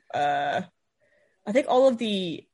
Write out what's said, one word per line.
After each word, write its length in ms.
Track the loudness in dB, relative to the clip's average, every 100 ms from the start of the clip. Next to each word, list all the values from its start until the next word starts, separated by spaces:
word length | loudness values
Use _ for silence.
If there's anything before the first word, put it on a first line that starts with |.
| -8
uh, 480 | -2 0 0 -2 -4 -6 _ _ _ _ _ _ _ -4
I 60 |
think 140 | 0 2
all 180 | 4 4
of 100 | 2
the 480 | 0 -2 -4 -8 -12